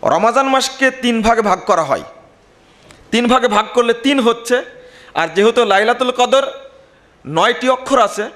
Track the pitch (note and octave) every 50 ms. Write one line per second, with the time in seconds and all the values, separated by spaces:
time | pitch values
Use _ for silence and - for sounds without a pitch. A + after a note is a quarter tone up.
0 | - - C#3+ E3+ G3+ A3+ A#3 C4+ C4+ C4+ C4 C4 B3+ - - - C4+ C4 C4 C4
1 | - A#3+ A#3 A3+ G3+ A3+ A#3 A3 A3 G#3 F#3 F#3 - - G3 E3+ D#3+ C3+ C3 F2
2 | D2 - - - - - _ _ _ _ _ _ _ _ _ _ _ - - -
3 | - - - A3+ A#3+ A#3+ B3+ C4 A#3 A#3+ G#3 G#3 G#3+ - - B3 A#3 A#3 A3+ A#3
4 | - C4+ C#4+ C#4 A#3 A#3 A3+ A#3 - - A#3+ B3+ D#4+ - - - - - - -
5 | - - - D3+ E3 E3 D#3 F#3 G3+ A3+ A3+ A#3+ A#3+ G#3 G3 G3 G#3+ A3 A#3+ A#3+
6 | B3+ B3 B3 B3 B3 A#3+ C4 C4+ C4+ C4 - - - - - - - _ _ _
7 | _ _ _ _ _ B2+ D3+ E3 F#3 A3+ A#3+ A#3+ A#3+ B3+ B3+ B3+ C4 - C#4 B3+
8 | A3 G3+ - G3+ G#3 A#3 -